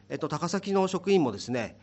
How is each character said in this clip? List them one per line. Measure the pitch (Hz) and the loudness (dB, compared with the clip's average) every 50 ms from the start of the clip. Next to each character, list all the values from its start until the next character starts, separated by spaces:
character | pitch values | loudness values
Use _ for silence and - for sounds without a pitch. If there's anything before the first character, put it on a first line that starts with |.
| - - | -14 -10
え | 143 | -8
っ | 135 | -6
と、 | 160 143 | -4 -4
高 | 156 143 165 170 | -4 -2 -4 -2
崎 | 202 196 185 202 | -2 -2 -2 0
の | 196 196 190 185 | 2 2 2 2
職 | 185 180 180 196 | 0 -2 2 4
員 | 196 185 151 | 4 4 4
も | 120 98 | 4 0
で | 101 | -4
す | - 120 | -6 -4
ね、 | 123 123 110 85 - - | -4 -4 -4 -4 -8 -14